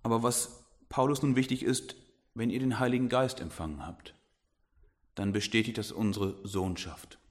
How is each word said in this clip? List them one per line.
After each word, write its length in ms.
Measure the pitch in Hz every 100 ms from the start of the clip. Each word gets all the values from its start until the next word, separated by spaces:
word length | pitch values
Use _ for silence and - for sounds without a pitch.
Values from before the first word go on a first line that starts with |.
Aber 200 | 117 113
was 420 | 117 120 - - - _ _
Paulus 340 | - 131 147
nun 140 | 143 127
wichtig 260 | 127 127
ist, 340 | - 123 - - - _ _
wenn 160 | 113 117
ihr 100 | 113
den 180 | 131 113
Heiligen 300 | 127 127 127
Geist 320 | 127 131 -
empfangen 440 | 85 - 80 73
habt, 300 | 78 85 - _ _ _ _ _ _ _ - _ _
dann 180 | - 101
bestätigt 460 | 101 - 113 110 113
das 120 | 107
unsere 460 | - 107 101 98 - 98
Sohnschaft. 720 | 95 92 87 82 76 - - _